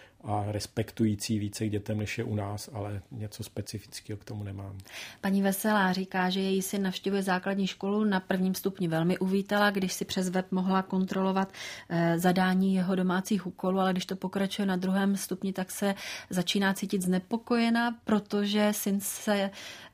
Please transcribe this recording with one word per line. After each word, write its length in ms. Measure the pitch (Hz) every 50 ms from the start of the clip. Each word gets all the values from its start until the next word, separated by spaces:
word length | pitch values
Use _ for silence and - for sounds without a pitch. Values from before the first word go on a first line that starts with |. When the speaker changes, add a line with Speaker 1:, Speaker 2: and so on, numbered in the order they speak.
| - - _ _ -
Speaker 1:
a 200 | - 104 104 104 104
respektující 880 | 104 104 - - - - 110 - - - 117 110 104 101 - - 113 107
více 280 | 101 101 101 - 110
k 40 | 110
dětem, 280 | 101 104 104 - 110 107
než 200 | 107 104 - -
je 60 | 113
u 100 | - 110
nás, 360 | 104 101 101 104 104 - - -
ale 300 | 110 101 104 104 101 - -
něco 340 | - 120 107 104 - - 110
specifického 720 | - - - 107 - - 107 - - - - - - 107
k 80 | 101 -
tomu 200 | - 107 104 104
nemám. 340 | 101 98 98 98 98 98 98 95 - - - - - - -
Speaker 2:
Paní 220 | - 196 196 196 196
Veselá 500 | 196 190 190 - 220 214 208 190 185 185
říká, 380 | 185 190 185 - 190 180 185
že 100 | 180 190
její 220 | 190 190 190 190 185
syn 200 | - - 202 196
navštěvuje 400 | 190 185 - - 196 196 202 190
základní 440 | 196 185 185 185 196 196 196 196
školu, 380 | 185 - - - 196 202 208 214
na 160 | 214 196 185
prvním 340 | 190 - 190 185 185 190 185
stupni 340 | - - 196 190 - 185 170
velmi 300 | 160 160 165 175 185 -
uvítala, 520 | 185 185 190 202 196 202 208 208 208 208
když 220 | 196 202 190 185 -
si 120 | - 196
přes 240 | - - 196 185 185
web 180 | 175 185 185 -
mohla 320 | - 185 180 190 190 190 190
kontrolovat, 680 | 190 - 190 185 185 - 190 190 190 190 190 190 190 - - - - - - - -
eh, 300 | 170 170 170 165 170 165
zadání 560 | 175 185 175 190 185 185 185 185 190 190 190
jeho 200 | 190 180 180 196
domácích 520 | 185 185 185 175 185 190 - 220 190 180
úkolů, 320 | 180 - - - 185 185 190
ale 140 | 190 190 185
když 140 | 185 180
to 100 | - 190
pokračuje 500 | 190 - 185 - 196 196 190 - - 208
na 100 | 196 185
druhém 400 | 185 185 190 185 196 196 196 196
stupni, 360 | 196 - - 185 - - 196 185
tak 180 | - 185 -
se 240 | - - 208 202 196 196 - - - - - -
začíná 440 | - 185 175 - - 208 202 190 196
cítit 280 | - - 190 - 196 185
znepokojena, 960 | 180 185 190 190 - - 226 226 - 240 233 233 233 233 226 233 240 233 233 -
protože 640 | - 220 208 208 - - 208 208 202 202 214 208 208 214
syn 280 | 208 - 208 196 202
se 500 | 202 - - - - - 208 202 196 196 196 - - - - - - -